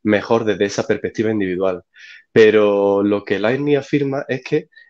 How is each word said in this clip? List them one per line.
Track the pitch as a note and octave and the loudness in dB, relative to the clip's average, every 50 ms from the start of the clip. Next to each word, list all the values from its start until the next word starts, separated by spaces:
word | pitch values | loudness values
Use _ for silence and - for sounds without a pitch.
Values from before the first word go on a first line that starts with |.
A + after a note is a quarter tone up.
mejor | - G#2+ G#2 G2 F#2 - A#2 A2+ A2+ | -2 0 0 0 0 0 0 0 0
desde | G#2+ G2 F2+ G2+ | -2 -2 -2 -2
esa | G2 - - A2 | -4 -2 -4 -4
perspectiva | - G#2 G#2 - F#2 - - A2 A2 | -4 -4 -4 -4 -6 -6 -4 -4 -2
individual. | A2 G#2 G2 F#2 F2+ F2+ F#2+ F#2+ F#2 F2 - _ _ - - - - - _ _ | -2 -2 -4 -4 -4 -2 -2 -4 -4 -6 -10 _ _ -20 -20 -20 -20 -20 _ _
Pero | - A2+ A2 G#2+ G#2 G#2+ G#2 G#2 G2+ G2+ G2+ G2+ G2 G2 G2+ | 4 6 6 6 6 4 4 2 2 2 2 2 2 2 2
lo | G2+ G#2 G2+ G2+ | 0 0 -2 -2
que | - G2+ | -4 -4
Leibniz | F#2+ G2+ A2 B2+ C3+ C#3+ D3 D3 | -2 -2 -2 -2 -2 -2 0 -2
afirma | C#3 C#3 - - C#3+ C#3 C#3 C3+ C#3 - | -2 0 -2 -2 -2 -2 -2 -4 -6 -6
es | - B2+ B2+ - | -6 -8 -8 -6
que | - D3+ D#3 D#3 _ _ - - _ | -4 -4 -4 -4 _ _ -20 -20 _